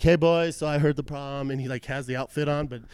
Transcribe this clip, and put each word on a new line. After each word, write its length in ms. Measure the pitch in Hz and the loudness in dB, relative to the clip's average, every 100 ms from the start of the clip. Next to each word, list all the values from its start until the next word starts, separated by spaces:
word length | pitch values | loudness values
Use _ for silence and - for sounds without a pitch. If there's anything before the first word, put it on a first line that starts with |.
Hey, 140 | - 175 | 6 6
boys, 400 | 165 170 170 156 | 6 4 2 -2
so 100 | 151 | -2
I 120 | 147 | 2
heard 180 | 147 143 | 2 2
the 60 | |
problem. 480 | 139 147 139 139 139 | -4 -8 -8 -6 -4
And 100 | 135 | -4
he, 80 | 131 | -4
like, 160 | 127 - | -6 -6
has 200 | 139 131 | -8 -6
the 100 | 127 | -6
outfit 320 | 131 - 147 | -6 -2 0
on, 180 | 147 147 | 0 -2
but 160 | 123 113 | -6 -14